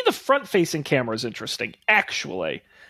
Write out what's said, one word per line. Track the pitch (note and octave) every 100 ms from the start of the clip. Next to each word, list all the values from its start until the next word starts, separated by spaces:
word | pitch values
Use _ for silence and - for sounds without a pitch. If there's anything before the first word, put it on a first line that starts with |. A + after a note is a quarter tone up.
| A#4+
the |
front-facing | - - C#4 - G3 E3 D#3
camera | C#3 C#3+ A#2 A2+
is | A#2+
interesting, | - A#2 - A#2 - -
actually, | G#3+ - - - F#2 D#2+ C2+ _ _ -